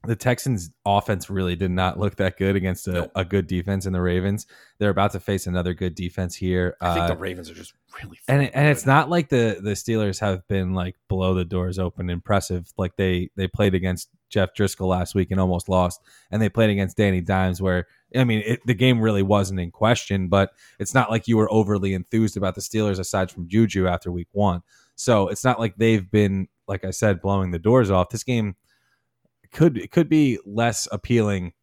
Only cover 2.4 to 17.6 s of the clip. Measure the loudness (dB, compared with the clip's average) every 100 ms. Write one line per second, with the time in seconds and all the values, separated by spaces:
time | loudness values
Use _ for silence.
2.4 | 0 0 0 -4 -4 -4 -2 -4 -2 -2
3.4 | 0 -4 -2 -2 -2 -2 0 0 0 -4
4.4 | -8 -20 _ _ 0 2 0 -2 -4 -4
5.4 | -2 -2 -2 -2 -4 -4 -8 -6 -8 -4
6.4 | -2 0 0 -2 -2 0 -2 -2 -8 -10
7.4 | -14 -18 -20 _ _ -20 -18 -14 0 2
8.4 | 2 2 2 2 4 4 4 -2 2 2
9.4 | 2 0 -4 -4 -2 0 0 0 -2 -2
10.4 | _ -2 0 -2 -4 -8 _ 0 2 0
11.4 | -2 -2 -4 -4 -4 -4 -6 -6 0 0
12.4 | 0 -6 -6 -6 -6 0 0 0 -4 -6
13.4 | -6 0 0 2 -2 -4 -10 _ _ -2
14.4 | -2 0 -2 0 -2 0 0 -2 0 0
15.4 | 0 0 0 2 2 -4 _ _ _ -2
16.4 | 0 2 2 2 -2 0 2 0 0 0
17.4 | 0 0